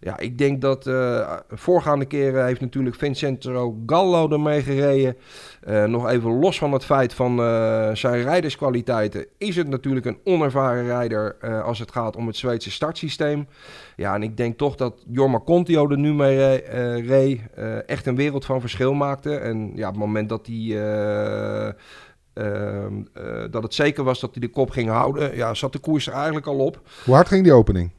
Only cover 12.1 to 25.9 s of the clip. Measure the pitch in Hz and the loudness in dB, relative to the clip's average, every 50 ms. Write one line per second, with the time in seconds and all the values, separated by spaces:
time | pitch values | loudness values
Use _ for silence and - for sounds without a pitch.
12.1 | 107 - 117 113 107 - - 127 120 117 - 98 95 - - 151 160 - - 156 | -4 -6 -6 -6 -6 -4 -4 -2 -2 -2 -4 -8 -8 -6 -6 -6 -6 -6 -8 -8
13.1 | - - 156 147 147 147 147 - - - - - - - - - - - - 98 | -4 -2 -2 -2 -2 -2 -6 -8 -14 -20 -20 -20 -20 -20 -20 -20 -12 -8 -4 -4
14.1 | 98 104 107 110 110 110 123 120 113 - 147 143 - - 131 123 - - - - | -2 -2 -4 -6 -4 -4 -4 -4 -2 -2 -2 -2 -2 -2 -4 -6 -6 -8 -14 -8
15.1 | 117 127 135 135 127 139 - - 170 175 180 170 170 156 147 143 143 139 143 147 | 0 2 2 4 4 0 2 4 2 4 4 4 4 4 4 4 2 2 2 2
16.1 | 151 147 143 135 135 135 135 135 131 131 - - 113 123 123 120 120 120 117 120 | 2 4 4 4 4 6 4 4 4 2 0 -4 -6 -4 -4 -2 -2 -4 -2 4
17.1 | 131 135 135 139 135 113 110 110 - - 107 110 110 110 - - - 139 - 135 | 4 4 6 4 2 -2 -6 -14 -12 -8 -8 -6 -6 -8 -6 -6 -6 -4 -2 -2
18.1 | 123 127 139 147 139 139 131 - 135 131 120 117 - 95 127 131 139 143 143 143 | 0 0 0 0 0 -4 -4 -2 -4 -2 -2 -4 -4 0 2 2 2 2 0 -2
19.1 | 139 135 - 147 147 147 - 117 113 110 110 101 - - 110 95 95 104 104 104 | -2 -4 -4 -4 -4 -4 -4 -4 -4 -4 -6 -6 -6 -6 -6 -6 -4 -4 -2 -2
20.1 | 104 107 107 107 113 110 - - 117 113 110 113 110 107 104 107 107 107 104 107 | 0 -2 -2 -2 -4 -6 -6 -8 -8 -6 -4 -4 -4 -2 -2 -2 -2 -2 -2 -2
21.1 | 104 104 104 107 104 104 104 - 52 53 53 107 107 - - - - - - - | -2 -2 -2 -2 -4 -4 -4 -4 -4 -4 -6 -6 -8 -12 -16 -20 -20 -20 -20 -20
22.1 | _ _ _ _ _ - 110 104 101 101 104 101 101 101 101 101 101 101 101 - | _ _ _ _ _ -8 -6 -6 -4 -6 -6 -6 -6 -6 -6 -6 -8 -8 -10 -12
23.1 | _ 92 90 110 113 113 110 110 107 117 110 110 - - 151 147 143 - 139 127 | _ -14 -12 -10 -8 -8 -10 -6 -6 -6 -6 -6 -2 0 0 0 0 0 0 0
24.1 | 127 - - 123 - 123 120 120 - - 131 123 - 135 120 113 113 117 131 131 | 0 -2 -4 -8 -8 -6 -8 -6 0 0 -2 0 0 -4 -2 0 2 2 2 2
25.1 | 139 147 151 139 - 131 120 113 120 - - 135 - 143 - - | 0 0 -2 -4 -2 -2 -2 -2 -2 -4 -6 -6 -6 -6 -2 0